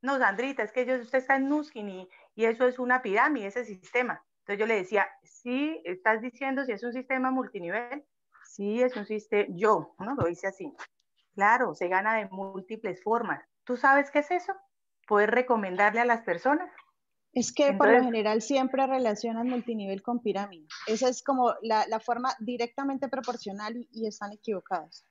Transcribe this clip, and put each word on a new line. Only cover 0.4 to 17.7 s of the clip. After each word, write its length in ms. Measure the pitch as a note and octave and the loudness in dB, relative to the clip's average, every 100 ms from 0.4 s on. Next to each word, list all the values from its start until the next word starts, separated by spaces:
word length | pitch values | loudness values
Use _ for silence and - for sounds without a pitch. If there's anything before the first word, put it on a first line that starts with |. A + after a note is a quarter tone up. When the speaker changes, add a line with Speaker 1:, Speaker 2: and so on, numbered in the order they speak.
| C4 C4+ | -4 -2
Speaker 1:
es 80 | G#3+ | -4
que 140 | B3+ B3 | -2 -2
yo, 100 | B3+ | -2
usted 220 | A#3 C4 | 0 -2
está 160 | C4 C4+ | 2 0
en 120 | C4+ | 2
Nuskin 400 | D4 D4 A#3+ G#3 | 0 -2 -10 -10
y, 200 | F#3 F#3 - _ - | -10 -14 -20 _ 0
y 100 | A3+ | 0
eso 200 | A#3 B3+ | 4 2
es 120 | B3 | 2
una 220 | B3 B3+ | 2 2
pirámide, 460 | A#3+ G3 C#4 C#4+ G3 | 2 2 2 2 -4
ese 180 | A3 A3+ | -6 -8
sistema". 600 | F#3+ - B3 B3 E3+ _ _ | -12 -4 -2 0 -4 _ _
Entonces 200 | - G3+ | -8 -2
yo 60 | A3 | 0
le 80 | A3 | 0
decía, 320 | F3+ G#3 F#3+ - | 2 0 0 -4
"Sí, 580 | _ - B3 B3+ D4 D#4+ D#4+ | _ -16 -6 -2 -2 -4 -8
estás 360 | F#3 A3 A3 | -2 0 0
diciendo 420 | B3 - C4+ C4 C4 | -2 -6 -4 -4 -4
si 60 | |
es 120 | G#3 | -4
un 100 | A#3+ | -6
sistema 380 | A#3+ B3 C4 C4 | -8 -4 -2 0
multinivel". 760 | C4 B3+ G3+ E3+ G3+ A#3+ C#4+ - _ _ _ | 0 -2 -6 -6 -6 -6 -12 -14 _ _ _
"Sí, 380 | - - G3+ A3 | -20 -8 -4 2
es 140 | B3+ B3 | 0 0
un 100 | G3+ | -6
sistema", 420 | G#3+ G#3 G3+ G3+ F3 | -8 0 0 0 2
yo, 400 | G#3+ G3+ D3 _ | 4 2 0 _
¿no? 160 | G3 C4+ | -8 -2
Lo 120 | E3+ | -2
hice 180 | F3 G3 | -2 -6
así. 260 | F#3 G3 - - _ _ _ _ | -8 -14 -14 -20 _ _ _ _
"Claro, 400 | - G3+ A#3+ A#3+ | 2 4 4 2
se 140 | D3+ F3+ | -2 0
gana 280 | F#3 G#3 A3 | 0 2 -2
de 100 | G3 | -4
múltiples 720 | F#3+ G3 F#3+ F#3+ A3 G#3 F3+ | -8 -10 -10 -12 -10 -8 -8
formas". 400 | - A#3 G#3+ D3 - _ | -2 -2 -2 -6 -8 _
"¿Tú 140 | - B3 | -6 0
sabes 340 | C#4 C#4 C#4 | 4 4 4
qué 80 | D4 | 0
es 100 | D4 | 0
eso?". 220 | F4+ - F#4+ _ _ _ _ - | -2 -2 -10 _ _ _ _ 0
"Poder 240 | G#3 G#3 | 4 4
recomendarle 680 | B3 B3 A#3 G3 F3+ G#3 G#3+ | 4 2 0 0 2 4 4
a 40 | A#3+ | 2
las 160 | A#3 | 2
personas". 500 | G#3+ E3+ B3+ D4+ F4+ - - _ _ _ _ | 0 -2 2 0 -2 -14 -20 _ _ _ _
Speaker 2:
Es 200 | - A#3+ | -4 -4
que 200 | - C#4+ | 2 2